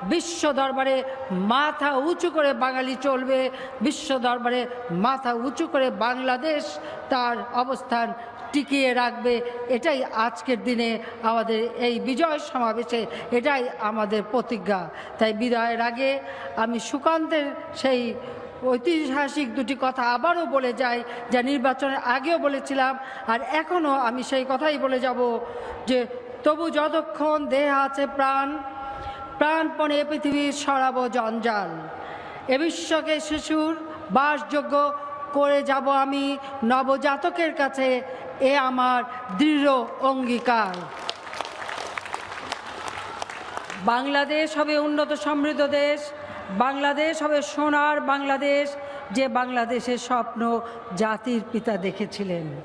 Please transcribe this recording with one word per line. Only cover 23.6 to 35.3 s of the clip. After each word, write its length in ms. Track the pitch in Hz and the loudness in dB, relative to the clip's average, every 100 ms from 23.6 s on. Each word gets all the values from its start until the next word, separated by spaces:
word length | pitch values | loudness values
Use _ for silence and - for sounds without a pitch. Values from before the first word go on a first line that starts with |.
| 311 359 302 | 0 0 2
আমি 320 | 277 240 247 | 2 2 0
সেই 220 | 247 269 262 | -2 -2 0
কথাই 280 | 262 311 285 | 0 2 2
বলে 220 | 262 262 | 2 2
যাব 400 | 254 247 247 226 - - - - - | 0 2 2 0 -4 -8 -10 -10 0
যে, 180 | 254 233 - - - | 2 2 -6 -10 0
"তবু 260 | 302 302 330 | 2 2 2
যতক্ষণ 760 | 294 302 320 311 - 302 302 285 | 2 2 0 -2 -2 0 2 2
দেহে 240 | 262 285 | 2 4
আছে 380 | 277 277 269 277 | 4 2 0 -4
প্রাণ, 500 | 277 269 269 277 302 - - - - - - - - | 2 2 2 0 -4 -8 -10 -10 -8 -10 -10 -12 0
প্রাণপণে 600 | 294 320 311 262 302 294 | 2 2 0 0 0 0
এ 40 | 294 | 0
পৃথিবীর 420 | 302 294 285 285 | -2 0 0 0
সরাব 560 | 277 - 277 262 247 254 | -2 0 2 2 2 0
জঞ্জাল। 640 | 247 226 226 226 214 180 160 156 - - - - - - | 0 -2 0 0 0 -2 -6 -10 -12 -12 -12 -12 -14 0
এ 100 | 269 | 2
বিশ্বকে 600 | 330 320 - 320 311 302 | 2 -2 0 0 2 -2
শিশুর 560 | 302 302 294 311 311 320 - - - | 0 -4 0 0 2 -2 -6 -12 0
বাসযোগ্য 840 | 202 285 294 - 294 247 285 285 285 - - - | 2 4 2 0 -2 2 2 2 0 -8 -10 -4